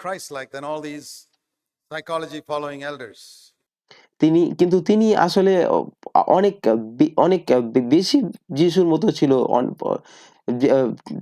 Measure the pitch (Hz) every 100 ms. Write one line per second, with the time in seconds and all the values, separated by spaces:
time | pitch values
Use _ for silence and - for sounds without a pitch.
0 | 180 190 - 139 131 135 143 156 151 147
1 | 127 - _ _ _ _ _ _ _ 156
2 | 160 165 156 151 147 147 147 139 143 143
3 | 117 95 - - _ _ _ _ _ -
4 | _ _ 156 165 170 - 180 185 - 214
5 | 220 214 175 190 190 190 - 82 - -
6 | - - - 175 202 196 110 113 110 120
7 | 151 - 160 185 - 127 117 127 120 156
8 | 190 285 185 - - 139 175 170 170 160
9 | 214 147 143 131 - 123 - - - -
10 | - - - _ - 123 135 135 123 127
11 | - -